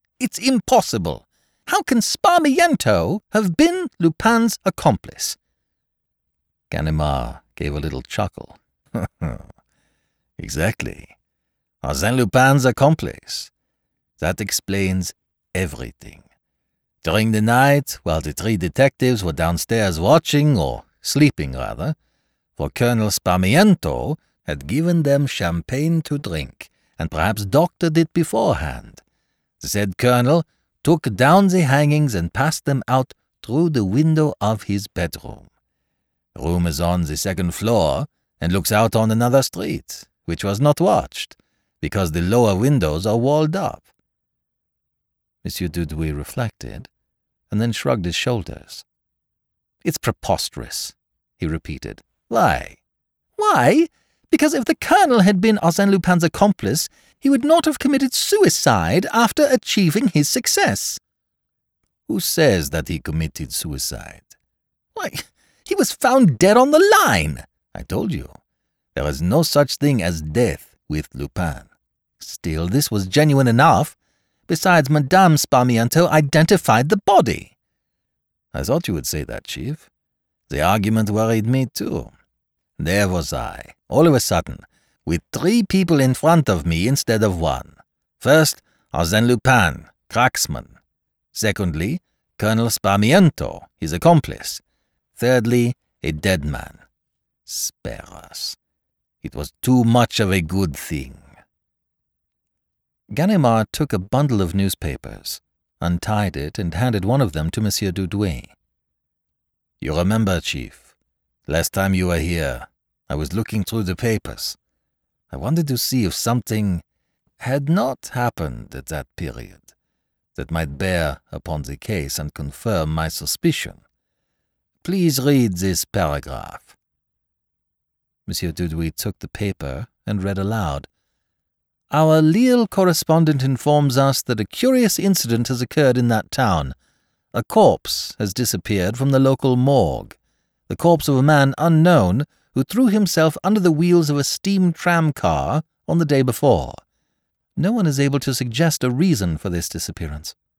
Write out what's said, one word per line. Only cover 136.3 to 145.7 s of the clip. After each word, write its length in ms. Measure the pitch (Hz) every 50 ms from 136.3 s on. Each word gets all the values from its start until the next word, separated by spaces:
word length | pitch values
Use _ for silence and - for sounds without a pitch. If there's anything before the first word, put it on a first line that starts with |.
town. 420 | - - 127 110 92 80 71 67 65 - _ _ _ _ _ _ _ _ _ _ -
A 100 | 110 113
corpse 720 | - - 220 208 139 90 - - - - - - - - -
has 160 | 107 98 90
disappeared 640 | - 123 - - 92 - - 107 98 90 92 110 120
from 140 | 135 139
the 80 | 139 131
local 360 | 135 135 135 - - 135 127
morgue. 640 | 123 127 139 143 131 98 76 67 57 - - - _ _ _ _ _ _ _ _ _ _ _
The 80 | 156
corpse 320 | - - 170 170 151 - -
of 100 | 143 127
a 60 | 135
man 300 | 151 156 143 139 135 131 -
unknown 680 | - 170 165 156 160 175 175 147 101 90 90 123 151 - _ _ _ _ _
who 80 | - 131
threw 240 | - - 220 269 233
himself 500 | 196 214 208 175 - 175 160 160 151 - -
under 160 | 185 214 214
the 120 | 180 180
wheels 380 | 156 147 170 175 175 175 165 147
of 80 | 147 143
a 60 | 135
steam 500 | - - - - 196 196 190 185 175 165
tram 400 | - - 180 175 170 160 156 139
car 480 | - - 87 80 71 69 76 113 156 156 -